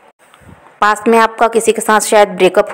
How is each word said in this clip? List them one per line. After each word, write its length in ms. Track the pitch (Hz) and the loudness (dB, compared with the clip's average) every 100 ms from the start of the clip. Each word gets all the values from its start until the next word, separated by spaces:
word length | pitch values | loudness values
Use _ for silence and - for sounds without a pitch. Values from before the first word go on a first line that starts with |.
| _ _ _ _ - - _ _ | _ _ _ _ -20 -20 _ _
पास्ट 260 | 208 214 233 | -4 -2 0
में 100 | 226 | 0
आपका 300 | 220 220 226 | 0 0 -2
किसी 240 | 226 220 | 0 -2
के 100 | 214 | -2
साथ 180 | 208 214 | 0 0
शायद 300 | - 220 202 | 2 2 2
ब्रेकअप 400 | 180 185 180 202 | 2 0 0 0